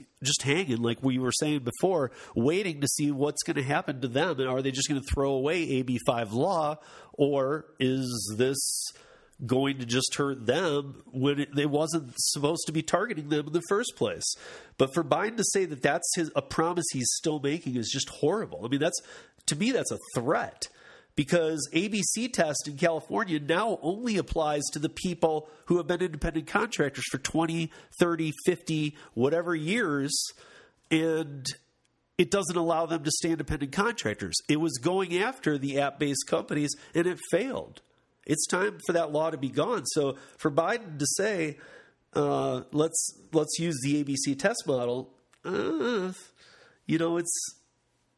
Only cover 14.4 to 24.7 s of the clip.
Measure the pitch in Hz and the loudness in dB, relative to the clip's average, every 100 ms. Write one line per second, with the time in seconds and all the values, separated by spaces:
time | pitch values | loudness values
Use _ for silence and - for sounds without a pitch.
14.4 | - - - - 131 170 151 151 208 233 | -8 -18 -6 2 2 2 2 2 2 0
15.4 | 190 202 180 147 143 160 - - 160 147 | 0 2 0 2 2 2 0 0 0 -2
16.4 | - - 165 175 160 135 123 - 165 151 | -2 2 2 2 -2 0 0 0 0 0
17.4 | 139 160 147 123 107 127 - - 151 202 | 0 -2 -2 -2 -2 -2 -4 0 0 2
18.4 | 98 80 110 139 156 - - - - _ | -2 -6 -4 0 0 -2 -6 -18 -20 _
19.4 | - 147 220 240 - 110 - - 120 214 | -4 0 2 0 0 -6 -6 -4 0 0
20.4 | - - - - - - - - 143 175 | -2 -8 -14 -14 -20 -20 -8 -4 2 2
21.4 | 160 160 127 165 208 208 185 - 247 247 | 2 0 -2 0 0 0 0 -2 -2 0
22.4 | 160 139 - 143 170 160 - 208 214 156 | 0 0 -6 0 0 0 -2 -4 -2 -2
23.4 | 143 165 220 196 151 202 240 202 147 165 | 2 2 2 0 -2 -2 0 0 0 0
24.4 | 151 151 143 | 0 0 -2